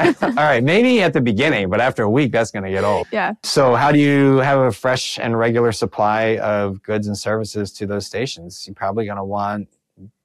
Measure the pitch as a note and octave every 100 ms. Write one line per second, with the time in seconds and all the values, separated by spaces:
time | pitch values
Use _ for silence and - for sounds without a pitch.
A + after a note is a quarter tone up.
0 | E4+ - G3+ A#3 D3+ A#2+ C3+ G3 B3+ A#3+
1 | F3 D3+ A#2+ G2+ D3+ A2+ - G#2 B2+ B2
2 | G#2 B2+ C3+ A#2 A2+ G#2 F#2+ F#2+ G2+ G2
3 | - A3 F3+ A3 - D3+ C3 A#2 C#3+ D3
4 | C#3+ C#3 C#3 C3+ C#3 C#3 C3 A2 B2+ B2+
5 | - - A#2+ A2+ A#2+ A#2 A#2+ A2 G#2+ -
6 | G#2 G#2+ A2+ A2 G#2+ G#2 G2+ F#2+ - G#2+
7 | G#2 G2+ G#2+ A2 G#2 G#2+ G2+ - G2+ G2+
8 | - G#2 - E2+ E2+ - G2 G2+ G2 G#2+
9 | G#2 G2+ G2 G2+ G2+ G#2 F#2+ _ _ _
10 | F#2+ _